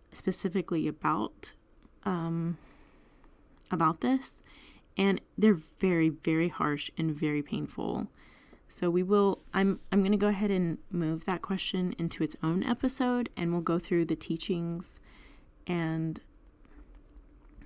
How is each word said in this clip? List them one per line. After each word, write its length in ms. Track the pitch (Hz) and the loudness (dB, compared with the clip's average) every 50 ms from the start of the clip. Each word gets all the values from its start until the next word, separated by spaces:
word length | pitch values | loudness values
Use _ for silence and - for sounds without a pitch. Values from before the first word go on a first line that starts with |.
| _ - - | _ -20 -14
specifically 760 | - - 190 180 - - 180 170 190 - - 170 160 156 | -4 -4 -4 -2 -2 -4 -2 -2 -2 -2 0 -2 0 0
about, 640 | 156 151 - - 160 156 185 - - - - - - - - _ _ _ - - - _ - - | -2 -4 -2 0 0 0 0 -2 -4 -6 -14 -18 -20 -20 -20 _ _ _ -20 -20 -20 _ -8 -4
um, 540 | 202 185 170 165 165 165 165 165 170 170 - - - - - - - - - - _ _ - - - - _ - _ - - - - | -4 -2 -2 -2 -2 -2 -2 -2 -4 -6 -8 -12 -20 -20 -20 -20 -20 -20 -20 -20 _ _ -20 -20 -20 -20 _ -20 _ -20 -18 -10 -6
about 300 | 185 160 165 160 175 - | 0 2 2 2 2 2
this, 400 | - 247 262 262 - - - - - - - - - - - - _ _ - | 0 2 2 0 0 -6 -16 -16 -20 -20 -20 -20 -20 -20 -20 -20 _ _ 0
and 220 | - 196 196 190 - - _ - | 2 4 4 4 2 -2 _ -2
they're 220 | - 208 220 196 156 - - - - | 4 6 6 4 4 0 -12 -6 -2
very, 300 | 185 190 175 165 160 160 | 0 2 4 4 4 2
very 400 | 143 - - 165 160 160 170 175 | 2 0 0 0 2 2 2 0
harsh 420 | - - 156 151 147 143 - - - | 0 0 0 0 0 -2 -6 -8 -4
and 180 | - 165 160 147 | -2 -2 -2 -2
very 260 | 147 156 151 147 147 | -2 -2 0 0 -2
painful. 640 | 143 - - 151 151 - - - - - - - 202 - _ - - - - - - - - _ _ - | -2 -4 -6 -6 -6 -6 -8 -6 -4 -4 -4 -4 -6 -8 _ -20 -20 -20 -20 -20 -20 -20 -20 _ _ -16
So 200 | - - 180 175 | -8 -2 0 2
we 140 | 170 180 185 | 2 2 2
will, 360 | 185 208 202 202 196 185 - - - - | 4 4 6 6 4 2 0 -6 -4 0
I'm, 260 | 190 196 196 190 - - - | 2 2 2 2 0 -4 0
I'm 120 | 185 202 190 | 2 2 4
gonna 140 | 190 214 | 4 2
go 100 | 196 202 | 4 4
ahead 240 | 208 208 185 208 202 | 2 2 2 0 0
and 260 | 196 185 180 165 160 - - - | 2 2 0 0 -2 -4 -8 -6
move 340 | 185 175 165 156 160 160 - | -4 -2 0 0 -2 -2 -2
that 160 | 202 180 170 | -4 -4 -4
question 540 | - - 190 185 - - - 185 180 175 - | -2 -4 -4 -4 -2 -2 -2 -2 -2 -2 -2
into 260 | - 170 160 - - 160 | -2 -4 -4 -2 -2 -4
its 120 | 151 - - - | -4 -4 -2 -2
own 200 | 160 165 190 - | 0 0 0 0
episode, 640 | - 240 - - 254 - - 254 247 247 247 240 - - | 0 -2 0 0 -2 0 0 0 0 0 0 -2 -4 -4
and 160 | - 175 170 | -4 -2 0
we'll 100 | 170 170 | 0 0
go 180 | 165 - 165 180 | 0 0 0 0
through 260 | - - 180 170 165 | 0 0 2 2 2
the 100 | 165 160 | 2 -2
teachings 840 | 160 - - 160 165 - - 180 170 170 170 170 170 - - - - - - - - - - - - - - - - - | -4 -2 -6 -6 -4 -2 -4 -2 -2 -2 -4 -4 -6 -8 -12 -18 -20 -20 -20 -20 -20 -20 -20 -20 -20 -20 -20 -20 -16 -8
and, 520 | - 175 170 165 160 160 160 160 160 160 - - - - - - - _ - - - - - - - - - - - - - - - - - - - - - - | -4 -4 -2 -2 -2 -2 -2 -4 -4 -6 -8 -12 -20 -20 -20 -20 -20 _ -20 -20 -20 -20 -20 -20 -20 -20 -20 -20 -20 -20 -20 -20 -20 -20 -20 -20 -20 -20 -20 -16